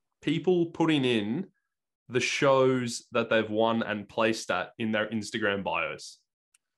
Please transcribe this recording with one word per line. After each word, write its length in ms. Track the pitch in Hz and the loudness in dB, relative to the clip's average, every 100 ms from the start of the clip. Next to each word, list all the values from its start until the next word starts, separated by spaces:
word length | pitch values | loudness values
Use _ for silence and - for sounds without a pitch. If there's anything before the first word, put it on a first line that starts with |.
| _ _ | _ _
people 440 | - 160 185 175 165 | -4 -2 2 2 0
putting 380 | - 160 151 | 0 2 2
in 440 | 127 113 101 139 - _ _ _ _ _ - | 2 2 0 -4 -6 _ _ _ _ _ -4
the 120 | 123 | -2
shows 880 | - - 143 135 131 131 120 - - | -2 2 4 4 4 2 -2 -8 -4
that 180 | 120 113 | -4 0
they've 220 | 113 107 | 0 0
won 320 | 107 113 113 | 2 2 2
and 260 | - 104 101 | -2 -6 -6
placed 440 | - 113 110 - | 0 0 0 -2
at 180 | 92 - - | -4 -4 -6
in 140 | 113 | -2
their 160 | 110 107 | -2 -2
Instagram 560 | 113 101 110 104 101 | -4 -6 -2 -2 -2
bios. 540 | 90 82 78 76 - - _ _ _ _ _ | -4 -4 -4 -8 -14 -20 _ _ _ _ _